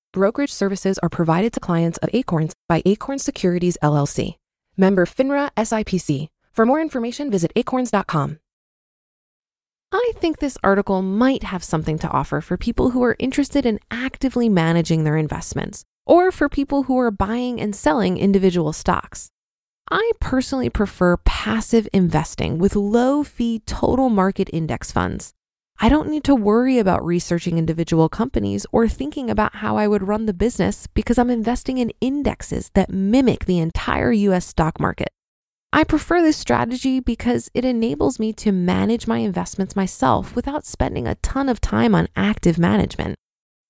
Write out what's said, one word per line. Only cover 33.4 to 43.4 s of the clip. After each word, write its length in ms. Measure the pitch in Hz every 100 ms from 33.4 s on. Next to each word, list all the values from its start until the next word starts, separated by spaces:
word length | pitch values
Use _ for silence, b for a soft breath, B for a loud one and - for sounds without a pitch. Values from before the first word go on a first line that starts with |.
| -
the 140 | 175
entire 520 | 160 - - - -
U 220 | 220 202
S 120 | 180 -
stock 320 | - 160 -
market. 300 | 92 - - - _ _ _ _ _
I 140 | 294 311
prefer 360 | 302 - 349
this 140 | 320 302
strategy 640 | - 240 233 254 269 262
because 500 | 247 226 240 233 -
it 100 | 254
enables 560 | 254 233 226 - 269 254
me 140 | 220
to 180 | - 214
manage 560 | 190 175 185 202 233 -
my 120 | 233
investments 560 | 214 175 175 - 185 196
myself 600 | 185 - 262 - - 247
without 300 | 269 294 -
spending 420 | - 127 - 117
a 80 | -
ton 320 | - 269 269
of 140 | 220
time 340 | - 208 233 175
on 140 | -
active 440 | - 202 220 175 165
management. 580 | 175 208 - - - - _ _